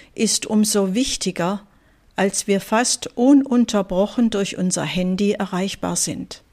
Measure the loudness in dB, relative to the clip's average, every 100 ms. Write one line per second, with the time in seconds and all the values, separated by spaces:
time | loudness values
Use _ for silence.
0 | -14 -2 -2 -2 0 2 2 2 0 0
1 | -2 -2 -4 -2 -2 -4 -8 _ _ _
2 | _ -2 -2 -2 -2 -2 0 0 0 -2
3 | -6 0 6 6 6 2 2 0 0 0
4 | 0 2 0 0 -4 -2 -2 -2 -2 -2
5 | -2 0 0 0 -2 -4 -4 -4 -4 -2
6 | -4 -6 -10 -16 _